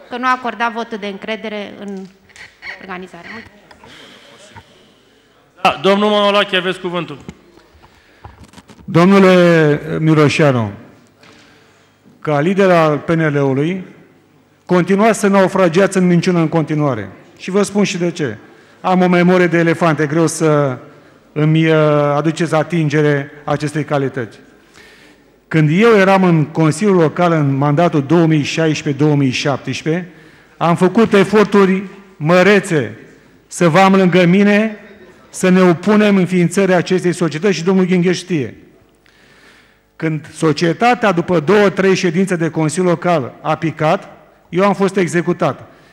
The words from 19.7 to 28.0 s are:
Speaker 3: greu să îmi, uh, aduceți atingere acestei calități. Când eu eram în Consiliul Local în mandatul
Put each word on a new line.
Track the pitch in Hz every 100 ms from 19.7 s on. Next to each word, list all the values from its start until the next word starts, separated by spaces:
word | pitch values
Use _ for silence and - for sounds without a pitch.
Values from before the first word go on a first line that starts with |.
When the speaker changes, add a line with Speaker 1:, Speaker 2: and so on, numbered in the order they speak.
| 160 175 151 151
Speaker 3:
greu | 156 160
să | 160 160 147 143 123 - - _ _ _
îmi, | - 156 160 160
uh, | 156 151 147 147 143
aduceți | 151 156 165 156
atingere | 147 175 151 151 147 143 139 -
acestei | - 143 147 156
calități. | 139 147 135 135 110 - _ _ _ - - - - _ _ _ _
Când | 160 151
eu | 170 233 214
eram | 190 196
în | 185 165 147
Consiliul | - 156 151 214 185
Local | 156 - 175
în | 165 143 135
mandatul | 143 147 175 156